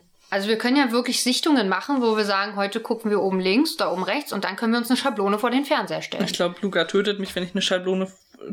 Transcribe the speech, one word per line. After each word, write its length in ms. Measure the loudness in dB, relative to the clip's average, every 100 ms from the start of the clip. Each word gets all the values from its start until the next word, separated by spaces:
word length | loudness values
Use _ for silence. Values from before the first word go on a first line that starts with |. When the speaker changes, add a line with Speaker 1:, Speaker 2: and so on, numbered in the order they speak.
| _ _ _
Speaker 1:
Also 180 | -2 0
wir 100 | 0
können 200 | 2 2
ja 140 | 2
wirklich 300 | 0 0 0
Sichtungen 480 | 0 0 2 2 2
machen, 320 | 0 0 0
wo 160 | 2 2
wir 80 | 2
sagen, 300 | 0 -2 -2
heute 240 | -2 -2
gucken 320 | -4 -2 0
wir 100 | 0
oben 180 | 2 2
links 360 | 2 4 2 0
oder 160 | -2
oben 80 | -2
rechts 320 | -2 -4 -4
und 120 | -4 -4
dann 100 | -2
können 160 | 0
wir 80 | 0
uns 100 | 2
eine 80 | 0
Schablone 400 | 0 0 0 2
vor 140 | 2
den 120 | 0
Fernseher 380 | 2 0 0 -6
stellen. 220 | -6 -4 -2
Speaker 2:
Ich 80 |
glaub, 260 | 0 -2 -2
Luca 220 | -2 0 2
tötet 340 | 2 2 -2
mich, 160 | -4 -6
wenn 80 |
ich 80 | -4
eine 80 | -2
Schablone 440 | 0 0 0 -2 -2
f-, 100 | -8 _ -16 -6